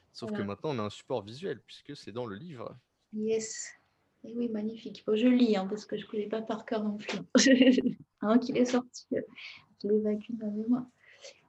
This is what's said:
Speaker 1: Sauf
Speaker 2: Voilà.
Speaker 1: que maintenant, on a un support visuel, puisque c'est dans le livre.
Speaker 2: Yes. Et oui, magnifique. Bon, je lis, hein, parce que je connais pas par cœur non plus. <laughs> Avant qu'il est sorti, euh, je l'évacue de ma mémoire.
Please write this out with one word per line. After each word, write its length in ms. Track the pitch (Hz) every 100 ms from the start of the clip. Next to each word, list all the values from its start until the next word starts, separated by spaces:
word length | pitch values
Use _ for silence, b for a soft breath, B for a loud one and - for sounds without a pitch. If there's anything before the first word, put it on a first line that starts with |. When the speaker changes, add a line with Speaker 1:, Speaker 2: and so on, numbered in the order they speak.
| _
Speaker 1:
Sauf 160 | - 226
Speaker 2:
Voilà. 120 | 147
Speaker 1:
que 40 | 101
maintenant, 220 | 101 156
on 80 | 127
a 40 |
un 60 | 104
support 340 | - - 123
visuel, 380 | 101 127 185 113 _
puisque 280 | - - 143
c'est 160 | -
dans 140 | 110 120
le 100 | 98
livre. 400 | 175 127 101 123 _ _ _
Speaker 2:
Yes. 540 | 214 214 226 220 - - - _ _ _ _
Et 100 | 220 233
oui, 140 | 233
magnifique. 540 | 214 214 226 220 - -
Bon, 100 | 214
je 120 | 247
lis, 300 | 247 233 196
hein, 100 | 196
parce 160 | 208 -
que 100 | 208
je 120 | -
connais 200 | 214 202
pas 140 | 220
par 240 | 220 220 -
cœur 180 | 214
non 140 | 214 208
plus. 220 | - 196 - 254
<laughs> 640 | 269 254 262 254 - - - _
Avant 180 | 208 240
qu'il 180 | 254 233
est 80 | 247
sorti, 400 | 247 - - -
euh, 80 | - - B B B B _
je 60 | 202
l'évacue 420 | 214 214 214 -
de 120 | 226
ma 60 | 214
mémoire. 360 | 208 226 254 - B B B B B